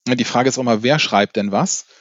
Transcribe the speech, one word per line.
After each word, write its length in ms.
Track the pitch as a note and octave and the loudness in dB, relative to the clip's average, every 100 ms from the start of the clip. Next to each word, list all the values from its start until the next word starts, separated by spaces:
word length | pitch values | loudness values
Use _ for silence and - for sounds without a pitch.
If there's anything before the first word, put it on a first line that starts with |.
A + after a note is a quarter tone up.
| B2 | -4
Ja, 100 | B2 | -2
die 80 | |
Frage 240 | A#2 A#2+ C3 | 0 2 0
ist 100 | B2+ | 0
auch 60 | |
mal, 180 | B2 G#2+ | 0 0
wer 160 | A#2+ D3+ | 2 0
schreibt 380 | - G2+ G#2 A2 | 2 0 0 -2
denn 160 | G2+ | -2
was? 340 | G2+ F#3+ - - _ | 0 -2 -4 -10 _